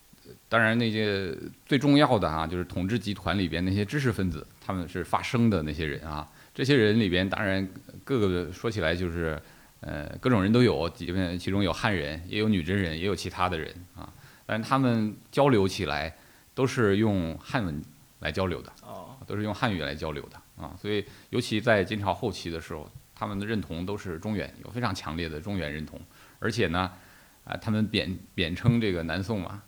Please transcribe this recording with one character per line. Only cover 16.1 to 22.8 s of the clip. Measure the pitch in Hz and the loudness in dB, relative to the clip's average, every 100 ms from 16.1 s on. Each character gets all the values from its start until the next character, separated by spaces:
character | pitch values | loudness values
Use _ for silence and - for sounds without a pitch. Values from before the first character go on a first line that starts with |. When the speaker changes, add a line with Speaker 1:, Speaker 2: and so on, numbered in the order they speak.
| - - - _ - | -8 -20 -20 _ -2
Speaker 1:
都 | 131 | 0
是 | - 107 98 | 4 4 4
用 | 110 98 82 - | 4 2 0 -4
汉 | - 139 | -4 -2
文 | 92 73 - - - - | -2 -4 -8 -16 -20 -8
来 | 78 | -4
交 | 80 95 | 0 0
流 | 71 | -2
的， | 64 - | -8 -18
Speaker 2:
哦。 | 113 98 87 135 - | -16 -14 -14 -16 -8
Speaker 1:
都 | 101 | -4
是 | |
用 | 107 | -4
汉 | 104 123 | -2 -2
语 | 92 | -2
来 | 71 | -4
交 | 73 80 | -6 -6
流 | 71 - | -6 -10
的 | - - - | -16 -20 -16
啊， | 82 90 | -14 -10
所 | 104 | -4
以 | 104 98 - - | -4 -4 -10 -6
尤 | 113 | -4
其 | 120 110 | -2 0
在 | 113 107 | 4 4
金 | 90 107 | 4 -2
朝 | 101 | -2
后 | 90 117 | -2 -4
期 | 92 87 | -6 -6
的 | 82 | -8
时 | - | -8
候， | 80 | -10